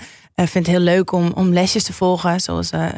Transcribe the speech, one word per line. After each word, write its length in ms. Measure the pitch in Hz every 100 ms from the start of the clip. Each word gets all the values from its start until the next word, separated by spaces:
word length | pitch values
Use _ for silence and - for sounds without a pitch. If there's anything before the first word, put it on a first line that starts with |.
| - - - -
vind 180 | 175
het 140 | 185 165
heel 120 | 180
leuk 320 | 175 185 180
om, 200 | 185 170
om 220 | - 185
lesjes 300 | 175 185 220
te 100 | -
volgen. 460 | - 185 175 175 180
Zoals, 280 | - 170 170
eh, 200 | 160 165